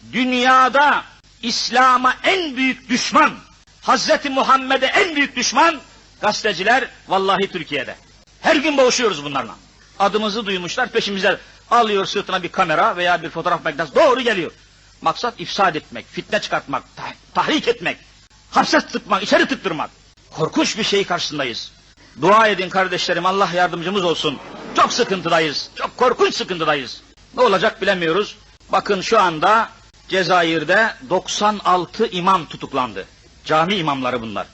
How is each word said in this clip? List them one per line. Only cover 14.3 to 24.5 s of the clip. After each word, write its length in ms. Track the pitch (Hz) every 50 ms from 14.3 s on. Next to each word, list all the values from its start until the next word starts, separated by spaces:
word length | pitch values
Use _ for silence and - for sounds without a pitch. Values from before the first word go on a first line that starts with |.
| 220 190 160 117 - - - _ _ _ _ _ _ _
Maksat 400 | - 160 156 - - 170 - -
ifsad 340 | 175 - - - 196 185 160
etmek, 320 | 151 - - 117 117 104 -
fitne 280 | - - - - 208 208
çıkartmak, 420 | - - 175 156 - - 139 123
tah-, 320 | - _ _ - - - - _ _ _ -
tahrik 340 | 185 170 - 285 294 - 220
etmek, 280 | - - 180 156 123 - - _ _ _ _ _ _ _ _ _
hapse 300 | - - 196 - 311 302
tıkmak, 420 | - - - 247 - 170 202 190
içeri 260 | - - 269 330 339 -
tıktırmak. 420 | 269 190 - 190 165 147 120 - _ _ _ _ _ _ _ _
Korkunç 480 | - - 160 151 - 285 311 220 - 196
bir 60 | 220
şey 200 | - 202 202 190
karşısındayız. 680 | - 180 165 - - 143 147 135 123 113 - - - - _ _ _ _ _ - - - 113
Dua 260 | 135 175 208 220 220
edin 220 | 214 202 185 190 175
kardeşlerim, 580 | 143 196 185 185 180 165 - - 175 170 170
Allah 220 | 185 190 196 202 170 170
yardımcımız 500 | 175 180 175 170 170 165 175 196 208 180
olsun. 340 | 175 156 - - 156 135 107 - -